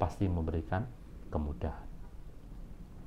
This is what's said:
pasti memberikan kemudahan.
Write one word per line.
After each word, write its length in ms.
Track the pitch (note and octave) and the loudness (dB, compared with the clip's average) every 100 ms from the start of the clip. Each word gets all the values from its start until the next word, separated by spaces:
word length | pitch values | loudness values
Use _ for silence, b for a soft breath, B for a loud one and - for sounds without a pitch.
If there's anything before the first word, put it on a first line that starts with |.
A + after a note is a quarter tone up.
pasti 240 | - - | 2 4
memberikan 640 | G2 F2 D#2+ E2 D#2+ F#2 B2+ - - - - | 4 6 4 2 2 2 2 -4 -10 -10 0
kemudahan. 600 | - D2 D2+ D#2 D2+ - - - - - - - - - - - - | 2 2 2 0 -2 -6 -8 -8 -8 -8 -10 -10 -8 -8 -8 -10 -10